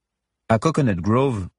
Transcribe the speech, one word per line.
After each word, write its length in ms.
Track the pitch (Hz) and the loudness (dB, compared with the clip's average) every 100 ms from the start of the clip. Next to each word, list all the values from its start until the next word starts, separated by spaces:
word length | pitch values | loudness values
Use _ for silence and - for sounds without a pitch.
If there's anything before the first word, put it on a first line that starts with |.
| _ _ _ _ - | _ _ _ _ -2
À 100 | 113 | 0
Coconut 420 | 160 151 127 85 | 0 0 0 0
Grove, 480 | 90 120 139 107 87 | 0 0 0 -2 -8